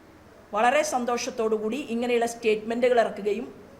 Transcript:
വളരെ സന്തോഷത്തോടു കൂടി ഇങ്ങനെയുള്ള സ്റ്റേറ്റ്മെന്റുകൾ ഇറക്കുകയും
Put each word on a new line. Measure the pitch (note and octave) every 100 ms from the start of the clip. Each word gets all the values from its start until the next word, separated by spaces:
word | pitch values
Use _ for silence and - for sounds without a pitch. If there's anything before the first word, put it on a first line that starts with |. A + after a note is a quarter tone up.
| - - - - -
വളരെ | G#3 A#3+ C#4+ D4+
സന്തോഷത്തോടു | C4 A#3+ A#3+ C4 A#3 A3 A3
കൂടി | G#3+ C4 C4+
ഇങ്ങനെയുള്ള | A#3 B3 A#3+ A#3
സ്റ്റേറ്റ്മെന്റുകൾ | - G#3+ G#3+ A3+ A#3+ B3 A#3+
ഇറക്കുകയും | G3+ - G#3 G3 - - -